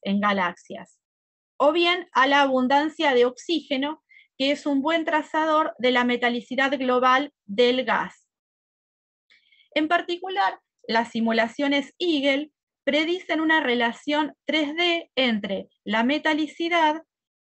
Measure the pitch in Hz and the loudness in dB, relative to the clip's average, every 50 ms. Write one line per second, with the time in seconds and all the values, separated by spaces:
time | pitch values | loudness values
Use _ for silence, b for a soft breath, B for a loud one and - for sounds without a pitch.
0 | - 196 196 202 202 208 202 196 180 175 185 - - - - - 180 - _ _ | -4 -2 -2 0 0 0 0 0 -2 -4 -4 -8 -14 -16 -16 -16 -16 -18 _ _
1 | _ _ _ _ _ _ _ _ _ _ _ - 262 294 311 349 339 339 359 359 | _ _ _ _ _ _ _ _ _ _ _ 0 2 2 4 4 2 2 2 0
2 | 349 - - 247 262 277 277 285 285 277 262 254 254 247 277 285 294 311 311 - | -4 -2 0 2 2 4 4 4 4 4 2 2 2 2 2 2 2 0 -2 0
3 | 320 294 262 247 240 254 254 - - - 339 311 - - 277 262 277 294 320 - | 0 2 4 4 4 2 0 -4 -6 -4 -4 -4 -2 -4 -4 -2 -2 -4 -6 -8
4 | _ b b b b b _ - 262 277 285 277 - 302 285 269 277 311 330 330 | _ b b b b b _ -2 0 0 0 0 0 0 0 0 0 0 0 0
5 | 320 320 311 311 302 - - 311 311 320 311 311 320 311 - - 220 254 254 247 | 0 0 -2 -2 -2 -2 -2 -2 0 2 2 2 0 0 -4 -2 0 2 2 2
6 | 240 247 240 240 254 240 240 240 - - 254 240 269 269 277 254 269 254 247 247 | 2 2 0 0 0 -2 -2 -4 -6 -6 -2 -2 0 0 0 -2 0 0 2 2
7 | 254 254 254 262 294 285 - _ _ - 196 214 247 240 247 254 254 220 202 160 | 4 4 2 2 0 -4 -8 _ _ -6 0 2 2 4 4 2 0 0 -2 -2
8 | 170 180 - _ _ _ _ _ _ _ _ _ _ _ _ _ _ _ _ _ | -4 -6 -10 _ _ _ _ _ _ _ _ _ _ _ _ _ _ _ _ _
9 | _ _ _ _ _ b b b b b b b b b - 294 311 311 349 339 | _ _ _ _ _ b b b b b b b b b -2 -2 0 0 0 -2
10 | 339 - 349 349 370 381 381 381 381 370 370 - _ _ _ _ - - 220 226 | -2 -4 -8 -8 -8 -6 -4 -2 -2 -2 -2 -6 _ _ _ _ -8 -2 -2 -2
11 | 233 226 - 226 226 226 226 226 220 226 - - 285 277 285 285 277 - - - | -2 -2 -2 -2 -2 0 0 0 0 -2 -2 -4 -2 0 0 -2 -2 -4 -8 -6
12 | 349 349 320 285 262 285 269 277 302 302 _ _ _ _ _ _ _ - 269 302 | -2 -2 -2 0 0 0 0 -2 -4 -8 _ _ _ _ _ _ _ -2 0 0
13 | 320 320 349 370 - - 330 311 320 311 320 320 285 254 240 240 233 233 233 - | 0 0 -4 -6 -4 -4 -4 -2 0 2 2 2 2 0 0 0 0 -2 -4 -6
14 | - - 294 294 311 277 - _ _ - 277 311 302 285 302 330 349 349 339 339 | -4 -2 -2 -2 -2 -4 -6 _ _ -2 -2 0 0 -2 -2 -2 0 0 0 -2
15 | 330 - _ 254 262 247 226 208 202 196 196 190 190 - _ _ _ 202 208 220 | -4 -6 _ -2 0 0 0 -2 -2 -4 -6 -6 -8 -12 _ _ _ -4 -2 0
16 | 233 247 294 302 302 311 311 302 311 294 - - 339 339 349 339 320 302 302 320 | 0 0 0 0 0 0 0 0 -2 -6 -6 -6 -4 0 2 2 2 2 0 -2
17 | - _ _ _ _ _ _ _ | -6 _ _ _ _ _ _ _